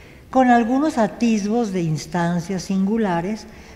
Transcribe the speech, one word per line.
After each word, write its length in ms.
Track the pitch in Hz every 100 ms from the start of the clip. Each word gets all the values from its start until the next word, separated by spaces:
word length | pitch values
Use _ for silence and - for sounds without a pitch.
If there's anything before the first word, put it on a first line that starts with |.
| - - -
con 220 | 262 247
algunos 460 | 240 226 262 311 269
atisbos 720 | 208 - 240 220 202 233 220
de 80 | 190
instancias 840 | 165 151 - 180 170 175 165 190
singulares, 840 | - 190 196 226 208 170 180 220 - - -